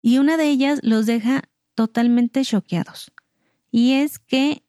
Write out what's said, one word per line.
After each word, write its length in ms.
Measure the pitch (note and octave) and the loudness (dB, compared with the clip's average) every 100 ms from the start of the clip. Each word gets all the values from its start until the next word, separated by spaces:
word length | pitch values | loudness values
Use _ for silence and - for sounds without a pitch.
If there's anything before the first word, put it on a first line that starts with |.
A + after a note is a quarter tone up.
Y 180 | A#3 B3+ | 2 2
una 180 | C#4 E4 | 2 2
de 120 | D4+ | 0
ellas 320 | C#4 C#4 D4 | 0 0 0
los 240 | - A3 A3 | 0 0 0
deja 360 | A#3 A3 C4+ - _ _ | -2 0 -2 -6 _ _
totalmente 680 | - A3+ - A#3+ A#3+ A#3+ C4 | -4 -4 0 0 2 0 -2
choqueados. 680 | C4 G#3+ - F3 - - - - _ _ _ _ _ | -2 -2 -2 -6 -6 -12 -20 -20 _ _ _ _ _
Y 220 | A#3 B3 | 0 2
es 240 | C4+ D4 - | 2 -2 -6
que 460 | _ C4 C#4 D4+ | _ -2 -2 -4